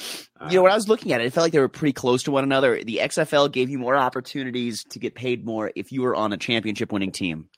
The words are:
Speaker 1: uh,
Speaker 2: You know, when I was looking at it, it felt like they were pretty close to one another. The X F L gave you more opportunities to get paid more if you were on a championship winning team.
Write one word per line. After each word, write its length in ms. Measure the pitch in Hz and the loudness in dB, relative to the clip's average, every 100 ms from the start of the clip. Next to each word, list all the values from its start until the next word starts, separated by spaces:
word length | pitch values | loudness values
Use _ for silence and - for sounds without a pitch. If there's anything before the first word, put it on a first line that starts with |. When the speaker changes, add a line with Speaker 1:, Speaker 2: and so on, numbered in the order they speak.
| - - - _ | -12 -14 -16 _
Speaker 1:
uh, 100 | 165 | 0
Speaker 2:
You 60 | 180 | 4
know, 40 | |
when 100 | 185 | 6
I 40 | 214 | 4
was 120 | 208 | 2
looking 260 | 220 - | 0 0
at 80 | 123 | 0
it, 40 | 120 | 0
it 80 | |
felt 120 | 170 165 | 2 2
like 80 | |
they 40 | 160 | 4
were 80 | 131 | 2
pretty 260 | - 151 | 0 -2
close 280 | - 127 127 | 0 2 2
to 80 | - | 2
one 120 | 139 | 0
another. 400 | 139 135 135 110 | 2 4 4 2
The 180 | 113 98 | -2 -2
X 160 | 135 - | -2 0
F 160 | 156 | 2
L 160 | 147 143 | 4 4
gave 220 | 131 127 | 2 -2
you 80 | 139 | -2
more 160 | 123 139 | 0 2
opportunities 880 | 127 131 123 143 131 123 120 107 - | 2 -2 -6 -8 -6 -4 -4 -6 -10
to 80 | 110 | -8
get 160 | 113 - | -8 -6
paid 280 | 127 120 | -4 -4
more 280 | 104 113 104 - | -4 -4 -4 -6
if 160 | - | -8
you 120 | 135 | -2
were 120 | 123 92 | 0 0
on 160 | 107 | -2
a 60 | 101 | -2
championship 540 | - 117 107 101 110 | -2 -2 -2 -4 -4
winning 200 | 104 95 | -2 -4
team. 380 | - 92 80 80 | -4 -4 -6 -10